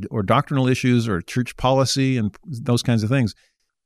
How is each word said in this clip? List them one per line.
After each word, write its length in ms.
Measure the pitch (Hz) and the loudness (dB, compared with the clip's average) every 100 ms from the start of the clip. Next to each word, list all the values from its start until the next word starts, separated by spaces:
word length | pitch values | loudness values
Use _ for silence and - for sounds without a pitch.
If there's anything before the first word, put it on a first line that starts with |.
| 98 | -4
or 100 | 117 | -4
doctrinal 460 | 95 117 - 139 131 | 0 0 0 0 0
issues 400 | 127 127 123 113 | 2 2 2 2
or 120 | 90 | -4
church 360 | - 123 120 - | -4 -4 -4 -2
policy 600 | 127 135 131 135 131 127 | 0 2 2 0 0 0
and 180 | 104 - - | -2 -6 -12
those 380 | 117 120 120 | -8 0 0
kinds 180 | - 113 | 2 0
of 60 | 107 | 2
things. 240 | 135 110 - _ _ _ _ | 0 0 -4 _ _ _ _